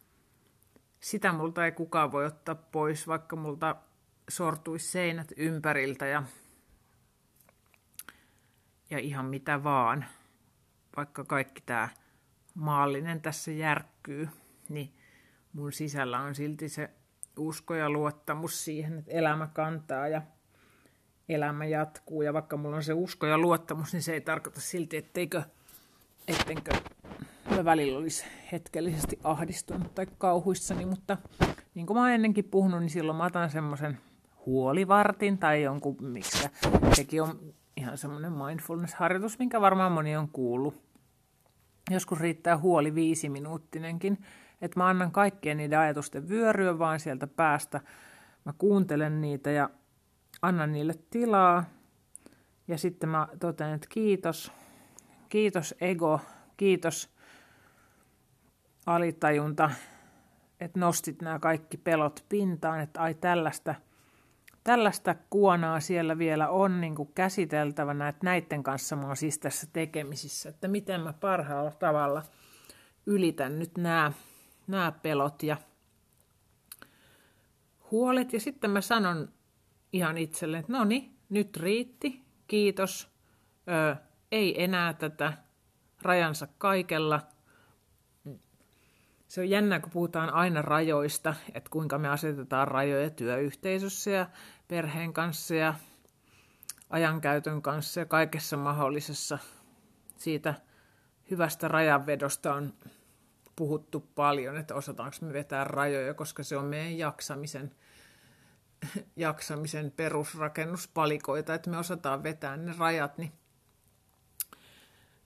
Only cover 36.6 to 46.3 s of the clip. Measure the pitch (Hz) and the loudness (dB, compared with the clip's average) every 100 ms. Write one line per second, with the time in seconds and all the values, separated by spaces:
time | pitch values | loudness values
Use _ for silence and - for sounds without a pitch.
36.6 | - - - - 143 156 160 160 151 - | 4 6 8 6 6 0 -2 -4 -14 -20
37.6 | _ - 127 143 143 147 165 151 139 160 | _ -10 -8 -8 -8 -8 -6 -6 -6 -6
38.6 | - 165 170 - 170 185 214 - 254 233 | -6 -6 -6 0 0 2 -2 -2 -2 6
39.6 | 202 190 185 170 151 151 147 - 127 123 | 6 8 4 2 2 0 -2 -2 -2 0
40.6 | 143 143 _ _ _ _ _ _ _ _ | 0 -4 _ _ _ _ _ _ _ _
41.6 | _ _ - 185 - 165 165 160 170 165 | _ _ -4 -2 -2 0 0 0 2 4
42.6 | 180 170 151 156 160 160 151 139 151 160 | 6 6 4 2 2 2 -2 -6 -6 -10
43.6 | - 160 165 165 196 202 - - - _ | -8 -8 -6 -2 0 -2 -4 -20 -20 _
44.6 | 175 180 180 185 180 196 202 196 151 151 | -4 2 4 6 4 4 4 4 -2 -2
45.6 | 151 151 156 147 139 135 151 | 2 4 4 2 -4 -8 -4